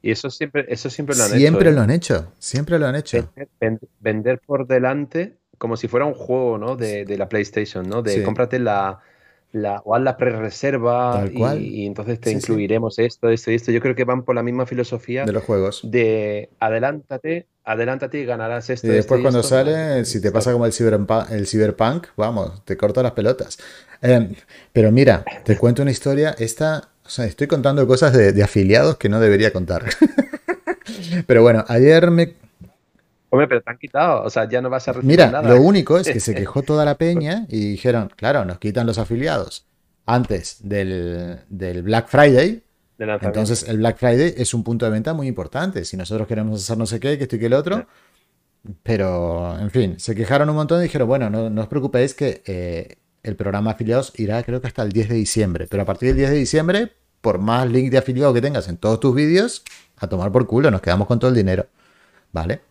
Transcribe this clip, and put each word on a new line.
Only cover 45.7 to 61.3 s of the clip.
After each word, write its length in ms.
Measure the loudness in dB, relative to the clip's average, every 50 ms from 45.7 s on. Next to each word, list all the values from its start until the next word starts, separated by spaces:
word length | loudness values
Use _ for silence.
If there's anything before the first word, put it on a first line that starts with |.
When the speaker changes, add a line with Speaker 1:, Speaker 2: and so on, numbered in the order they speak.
| -4 -6 -8
Speaker 2:
Si 120 | -8 -8
nosotros 320 | -10 -8 -6 -6 -6 -4 -4
queremos 340 | -4 -4 -4 -4 -4 -6
hacer 160 | -6 -6 -4 -4
no 80 | -4
sé 140 | -4 -4 -4
qué, 160 | -2 -4 -2 -2
que 60 | -4
esto 120 | -6 -4
y 20 | -2
que 60 | 0
el 80 | 2 2
otro. 300 | 2 2 0 -4 -4 -6
Speaker 1:
Ya. 20 | _ _ _ _ _ _ _ _ _ _ _ _ _ _ _ _ -18 -18 _ _
Speaker 2:
Pero, 760 | -2 0 0 0 0 0 -2 -2 -2 -2 -4 -4 -6 -6 -6
en 120 | -6 -2
fin, 280 | 0 0 0 0 -2 -6
se 140 | -8 -8 -4
quejaron 340 | -4 -2 0 2 2 2 2
un 60 | 0
montón 240 | -2 0 0 0 0
y 40 | 0
dijeron, 240 | -2 0 -2 0 2
"Bueno, 220 | 2 0 0 -2
no, 200 | -2 -2 -4 -2
no 120 | -4 -4
os 60 | -4 -2
preocupéis 460 | -4 -4 -4 0 2 2 0 0 0
que, 280 | -4 -4 -4 -4 -6 _
eh, 500 | -10 -8 -6 -6 -6 -6 -8 -10 -12 -18 _ _ _ _ _
el 140 | -10 -10 -8
programa 340 | -6 -4 -4 -2 -2 -2 -2
de 40 | -4
afiliados 360 | -4 -2 0 0 0 -2 -4 -6 -6
irá, 240 | -4 -4 -4 -4 -4
creo 160 | -4 -6 -6
que 80 | -6 -8
hasta 140 | -6 -4
el 100 | -6 -2
diez 160 | 0 0 0 0
de 80 | 0
diciembre. 500 | -2 -2 0 0 0 0 0 -2 -4 -6 -6
Pero 120 | -4 -4
a 40 | -2
partir 220 | -2 -4 -2 0 0
del 60 | 2 2
diez 120 | 2 2
de 60 | 2 0
diciembre, 540 | 0 0 0 0 2 2 0 0 -2 -4 _ _ _ _ _ _
por 180 | -2 -2 0 0
más 300 | 0 0 0 0 0 2
link 200 | 2 0 2 4
de 80 | 2 2
afiliado 340 | 2 2 -2 2 2 4 4
que 60 | 2
tengas 260 | 0 0 -2 -4 -6 -6
en 80 | -10 -2
todos 220 | 0 0 0 2
tus 140 | 2 2 2
vídeos, 480 | 2 2 2 2 2 2 0 -4 -10 _ -20 -20 -20 _ _ _
a 120 | _ -8 -4
tomar 240 | -4 -2 -2 2
por 140 | 2 2 2
culo, 240 | 2 0 2 4 2
nos 100 | 2 2
quedamos 240 | 0 0 0 0 2 0
con 100 | 0 0
todo 120 | 2 2